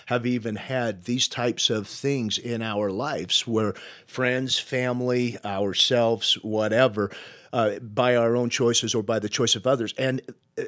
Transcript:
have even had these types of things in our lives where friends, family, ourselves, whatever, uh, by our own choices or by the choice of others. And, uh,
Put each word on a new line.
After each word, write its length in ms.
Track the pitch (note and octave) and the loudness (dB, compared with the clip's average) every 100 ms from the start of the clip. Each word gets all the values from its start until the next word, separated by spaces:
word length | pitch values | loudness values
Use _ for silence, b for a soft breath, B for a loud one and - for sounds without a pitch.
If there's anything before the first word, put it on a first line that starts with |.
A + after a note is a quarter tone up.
| B | B
have 200 | B2 A#2+ | -2 0
even 300 | B2 A2 G#2 | -2 -2 -6
had 480 | - C3 A#2 G2 | -4 -2 -2 -4
these 220 | F2+ B2+ - | -2 -2 -2
types 440 | - A#2+ - - | 0 -2 0 0
of 180 | A2 G2+ | -2 -4
things 500 | - C#3 C#3 G#2+ - | -4 -2 0 -2 -4
in 240 | A#2+ A#2 | -4 -4
our 280 | A2+ G#2 G#2 | -2 -2 -2
lives 560 | F#2+ C#3+ C#3 F2+ - - | -2 -4 -4 -2 -2 0
where 280 | A2 G#2 - B B B | 0 0 -2 B B B
friends, 520 | - B2+ B2+ C3 - | -2 0 0 0 -4
family, 800 | - C3 B2+ B2 B2 B2 B2 G#2+ | -2 -2 0 0 0 2 0 -2
ourselves, 920 | G#2 G2 G2+ F#2 - B2 A#2 A2+ - - | -4 -2 0 2 2 4 4 2 0 -2
whatever, 680 | A2 G#2+ G#2+ A2+ C3 G#2+ G2+ B B B B | 0 0 2 4 4 4 -2 B B B B
uh, 260 | B2+ A2 G2 | 0 2 0
by 360 | A#2 G#2 B2 A#2+ | -6 0 4 4
our 200 | A#2 A#2+ | 4 2
own 120 | A#2+ | 0
choices 460 | - A#2+ A#2 A2+ | 2 2 2 0
or 80 | A#2 | 0
by 160 | G2+ A2+ | 0 0
the 100 | G#2 | 0
choice 280 | - A#2 A2+ | 0 0 2
of 100 | B2+ | 2
others. 260 | C3+ A2 - | 2 0 -2
And, 220 | C3 C3 - - _ | -2 -2 -6 -16 _
uh, 60 | - | -8